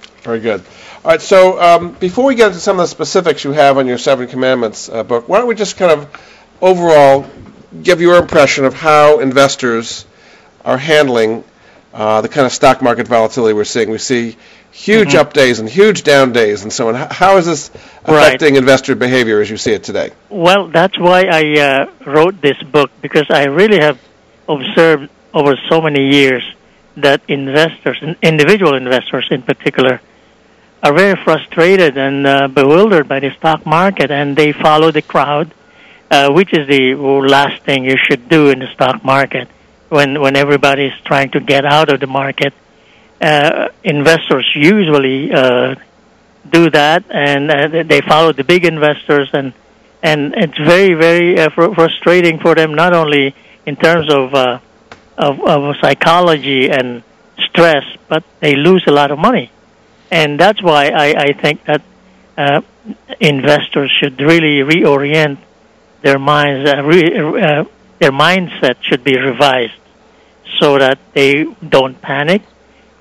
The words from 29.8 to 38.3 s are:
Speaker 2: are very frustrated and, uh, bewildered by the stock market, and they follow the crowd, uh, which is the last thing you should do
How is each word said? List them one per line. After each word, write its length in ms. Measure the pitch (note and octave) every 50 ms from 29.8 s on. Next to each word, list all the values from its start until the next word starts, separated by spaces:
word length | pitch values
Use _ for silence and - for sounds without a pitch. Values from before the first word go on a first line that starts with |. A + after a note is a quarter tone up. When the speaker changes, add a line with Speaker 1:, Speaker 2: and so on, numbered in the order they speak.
| C3 C3 B2+ - - _ _ _ _ _ _ _ _ _ _ _ _ _ _ _ -
Speaker 2:
are 100 | D3 C#3+
very 280 | E3 G3 G3+ F#3 - -
frustrated 720 | F#3 D#3+ D3 - - - F3 E3 F3+ G3 F#3+ F3 D3 B2+
and, 300 | C#3 C3+ C#3 C#3 C#3 C#3
uh, 200 | C#3 C#3 C#3 C#3
bewildered 600 | C3+ C3 D3 C3+ C#3 D3+ F3+ G#3+ A3+ G3 D#3+ C3+
by 120 | - C#3 C3+
the 100 | C#3 C3+ -
stock 300 | - - D#3+ D#3 D3 -
market, 460 | D#3 D#3 E3 F#3 G3 G3 - C#3+ C3+
and 240 | D3 C#3 D3 C#3+ C#3
they 160 | C#3+ D3+ D3+
follow 400 | C#3+ - - D#3 D3+ D#3 D#3+ E3
the 100 | D3 D3+
crowd, 500 | - - - D#3+ C#3 C#3+ D3 D3 E3 D#3 - _ _ _ _ _ - - - _ _ -
uh, 180 | D#3+ C#3+ C#3 C#3+
which 240 | C#3 E3+ G3 - -
is 140 | D#3+ C#3+
the 260 | C#3 C#3+ C3+ C3 B2+ C3
last 680 | D3 C#3+ C3+ C#3 C#3 C3+ C#3 C#3 C#3 C#3+ C3 - - -
thing 220 | - C#3 C3+ B2+
you 100 | C3 C3
should 300 | B2+ - - D3 C3 -
do 220 | -